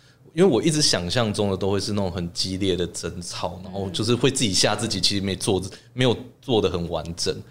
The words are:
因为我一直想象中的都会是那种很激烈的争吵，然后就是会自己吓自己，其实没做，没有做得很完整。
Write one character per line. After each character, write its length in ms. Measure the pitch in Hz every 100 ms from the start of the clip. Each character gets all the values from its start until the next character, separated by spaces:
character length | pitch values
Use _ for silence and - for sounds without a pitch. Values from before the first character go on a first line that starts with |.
| _ _ -
因 140 | 156 190
为 80 | 117
我 60 |
一 80 | -
直 120 | 151
想 280 | 147 98 87
象 240 | 123 110
中 160 | 101 101
的 80 | 95
都 140 | 98
会 80 | 98
是 140 | 95
那 80 | 104
种 100 | 98
很 200 | 87 85
激 260 | - 95 92
烈 180 | 98 90
的 100 | 85
争 320 | - 87 85
吵， 400 | 87 - 90 90
然 100 | 92
后 160 | 98 95
就 140 | 82
是 100 | 107
会 160 | 120 135
自 140 | 135
己 100 | 120
吓 220 | 92 123 104
自 120 | 113
己， 140 | 95
其 160 | 85 101
实 40 | 98
没 100 | 90
做， 240 | - 95 98 - -
没 100 | 120
有 120 | 127 107 - -
做 200 | - 113
得 80 | 95
很 180 | 87 85
完 140 | 82 78 85
整。 200 | - 104 -